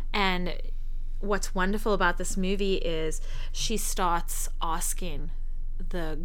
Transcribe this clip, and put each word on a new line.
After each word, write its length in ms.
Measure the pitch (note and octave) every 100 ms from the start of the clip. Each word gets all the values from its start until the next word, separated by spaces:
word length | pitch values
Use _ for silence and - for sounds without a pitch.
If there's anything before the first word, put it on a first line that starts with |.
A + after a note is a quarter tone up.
| -
And 400 | G#3+ G3 F3+ F3 - - - - - - -
what's 340 | G3+ G3 -
wonderful 380 | F#3+ F#3 G#3 A3
about 240 | G3 F3+ F3
this 180 | F3+ G3
movie 400 | F#3 G3 G3+ F#3+
is 440 | - D#3+ D#3+ D#3 - - -
she 240 | - - G#3+
starts 720 | - - F#3 F3 - - - -
asking 720 | E3 E3 - - - D3 D#3 - - - - - F3+
the 300 | F3+ D#3+ D3